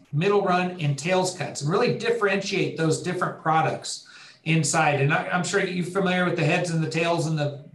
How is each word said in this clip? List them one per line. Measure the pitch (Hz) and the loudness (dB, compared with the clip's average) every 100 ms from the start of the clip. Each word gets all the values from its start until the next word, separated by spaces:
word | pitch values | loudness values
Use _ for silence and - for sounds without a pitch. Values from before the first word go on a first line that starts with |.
| _ | _
middle | 147 190 202 | 0 2 4
run, | 196 180 180 180 | 4 2 0 -2
and | 147 135 | -2 -2
tails | 165 185 185 - | 0 2 0 -2
cuts, | 147 - | -8 -6
and | 143 | -2
really | 208 240 - | 0 2 0
differentiate | 233 233 202 196 - 180 143 135 | 0 0 2 0 -2 -2 -2 0
those | 160 147 | 0 0
different | 180 175 165 - | -2 -4 -4 -4
products | 160 160 127 117 - - - - - - | 0 2 2 -2 -8 -12 -14 -20 -20 -10
inside. | - 160 143 165 151 135 | 0 2 2 2 2 2
And | 139 | 2
I, | 175 - | 2 0
I'm | 180 | -2
sure | 165 196 | 0 0
you're | 185 180 | 0 -2
familiar | 170 196 185 180 | -2 0 0 2
with | 175 165 | 0 0
the | |
heads | 151 175 165 | 2 2 0
and | 165 | 0
the | 151 | 0
tails | 160 170 165 151 | 0 0 0 0
and | 156 | -2
the, | 143 - - | -2 -4 -12